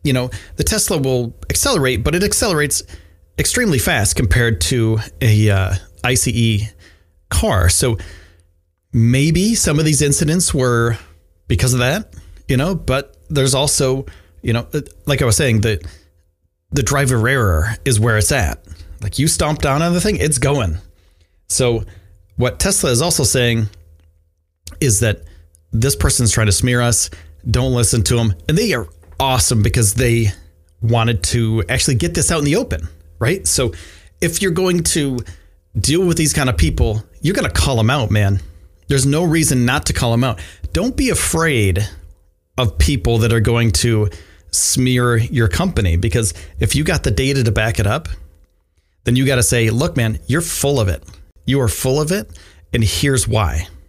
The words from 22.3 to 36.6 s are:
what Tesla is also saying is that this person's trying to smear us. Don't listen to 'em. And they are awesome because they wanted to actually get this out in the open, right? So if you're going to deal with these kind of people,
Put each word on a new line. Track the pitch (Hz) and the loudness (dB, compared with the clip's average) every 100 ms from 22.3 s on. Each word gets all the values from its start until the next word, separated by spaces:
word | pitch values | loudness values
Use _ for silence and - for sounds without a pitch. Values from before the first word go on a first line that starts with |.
| - | -2
what | 123 - | -2 0
Tesla | 190 190 156 | -2 0 0
is | 120 | 0
also | 165 160 | 0 0
saying | 131 131 120 113 110 - - - _ _ _ _ _ _ - - | 0 2 0 0 -4 -8 -20 -20 _ _ _ _ _ _ -20 -4
is | 143 101 | 0 2
that | 113 101 - - - _ _ | 0 -2 -8 -20 -20 _ _
this | 120 135 139 | -2 0 0
person's | 143 - 117 | 0 2 0
trying | - 107 | 2 0
to | |
smear | 98 127 123 | 2 0 2
us. | 120 113 - - - - - | 0 0 -4 -8 -20 -12 -2
Don't | 123 131 | 0 2
listen | 123 113 120 | 0 2 2
to | 98 120 | 0 0
'em. | 113 92 - | 0 -2 -2
And | 160 | 0
they | 233 | 0
are | 131 - - - - | -2 -6 -16 -20 -4
awesome | 135 127 - 117 | 0 2 2 2
because | 104 123 107 | 2 2 0
they | - 123 117 110 - - _ _ _ | 2 2 2 0 -2 -16 _ _ _
wanted | 113 117 113 113 | 0 2 2 0
to | - 120 113 110 101 | -2 0 0 -2 -2
actually | 127 - 123 | -2 0 0
get | 170 | 0
this | 165 139 | -2 -2
out | 165 | 0
in | 143 | 0
the | 175 | 0
open, | 254 98 78 - - - | -2 -6 -8 -14 -20 -6
right? | 113 190 - | -2 -2 -2
So | - 123 - - - - _ | -2 -2 -4 -18 -20 -20 _
if | 170 165 | -4 -2
you're | 196 | -2
going | 165 185 175 | 0 0 0
to | 160 170 139 127 - - - _ _ - | 0 -2 -2 -4 -8 -16 -20 _ _ -4
deal | 95 160 185 | 0 2 2
with | 165 | 0
these | 156 | 0
kind | - 131 | 0 -2
of | |
people, | 113 | 0